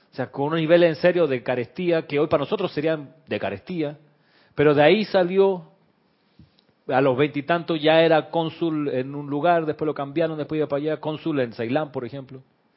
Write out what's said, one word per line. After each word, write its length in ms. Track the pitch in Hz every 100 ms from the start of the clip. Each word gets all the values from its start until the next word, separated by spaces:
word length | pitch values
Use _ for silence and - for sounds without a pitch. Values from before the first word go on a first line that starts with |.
| _
sea, 220 | - 123
con 140 | - 143
un 100 | 165
nivel 260 | 156 175
en 140 | 170 151
serio 320 | 175 175 160
de 160 | 131
carestía, 640 | 113 123 117 - 180 165 156
que 100 | 147
hoy 80 | 151
para 160 | 156
nosotros 300 | 135 220 185
serían 420 | - 156 160 135 - -
de 100 | 104
carestía, 600 | 101 98 - 180 147 147 _ _ _ _ _ -
pero 180 | 147
de 80 | 147
ahí 220 | 147 202
salió, 600 | 202 196 175 190 196 185 160 _ _ _ _ _ _ _ _ _ _ _ -
a 120 | 131
los 160 | 139 123
veintitantos 640 | 147 143 135 170 160 165
ya 200 | 151 160
era 300 | 165 160 143
cónsul 580 | 165 160 156 170 156 147
en 260 | 131 131
un 140 | 143 147
lugar, 340 | 143 165 170
después 220 | 156 151 156
lo 80 |
cambiaron, 440 | 143 139 143 160 156
después 200 | 143 156
iba 80 | 143
para 160 | 139
allá, 140 | 151 151
cónsul 380 | 151 151 165 147
en 140 | 123
Ceilán, 400 | 113 117 139 151
por 120 | 135
ejemplo, 380 | 120 139 131 131 - _ _